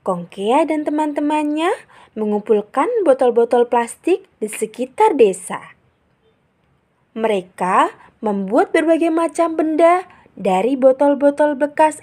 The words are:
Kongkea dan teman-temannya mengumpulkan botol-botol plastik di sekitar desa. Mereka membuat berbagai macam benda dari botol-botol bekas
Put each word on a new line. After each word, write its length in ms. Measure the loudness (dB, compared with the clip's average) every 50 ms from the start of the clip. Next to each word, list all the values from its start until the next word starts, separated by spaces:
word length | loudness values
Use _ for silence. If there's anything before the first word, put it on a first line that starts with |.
Kongkea 640 | _ -6 -6 -6 -6 -14 -12 -8 -4 0 0 0 0
dan 220 | 0 -2 -4 -4 -4
teman-temannya 800 | -4 -4 -4 -4 -4 -4 -4 -2 -2 -2 -2 -2 -4 -2 -2 -2 -4 -4 -8 _ _ -20 -20 _ _
mengumpulkan 720 | -8 -4 -4 -4 -4 0 0 0 0 0 -4 _ -2 -2 0 0 -2 2
botol-botol 640 | 0 2 2 2 0 2 2 2 2 2 0 0 2
plastik 560 | 0 -2 -2 -2 -8 _ _ -2 -2 -2 -2 _ _ _
di 80 | -10 -10
sekitar 640 | -8 -8 -8 -10 -6 -8 -10 -8 _ 0 0 2 4
desa. 640 | 4 4 4 2 -2 -8 -12 -12 -12 -12 -16 -20 _ _ _ _ _ _ _ _ _ _ _ _ _ _ _ _ _ _ _ _ _ _ _ _ _ _ _ _
Mereka 800 | -4 -2 -2 -2 -2 -4 -8 _ -6 -4 0 2 2 2 0 -2 -10 -20 -20 _ _ -6
membuat 480 | -4 -4 -4 -4 0 2 0 0 2 0
berbagai 400 | 0 2 2 2 2 2 0 0
macam 480 | 0 -2 -4 -2 -2 -2 -2 0 -2
benda 480 | -2 -2 0 2 4 4 4 2 -2 -8 -20 _ _ _ _
dari 400 | -6 -4 -2 0 0 0 0 -2
botol-botol 800 | 2 4 2 4 4 2 2 2 2 2 0 2 2 0 0 0
bekas 480 | -2 -4 -4 0 2 2 2 2 -2